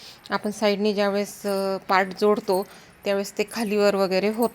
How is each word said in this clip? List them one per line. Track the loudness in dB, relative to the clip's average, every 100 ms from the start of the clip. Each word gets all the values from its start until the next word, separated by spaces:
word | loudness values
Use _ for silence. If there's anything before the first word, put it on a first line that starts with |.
| -20 -18 -8
आपण | -6 -6
साईडने | -2 0 2 0
ज्यावेळेस, | 0 0 0 -4 -6 -4
अ, | -2 -2 -4 2
पार्ट | 2 2 2
जोडतो | 2 2 2 0 -2 -12 -20 -10
त्यावेळेस | -2 -2 -2 -4
ते | -4
खालीवर | -4 -2 2 4
वगैरे | 4 2 2 0
होत | 0 -2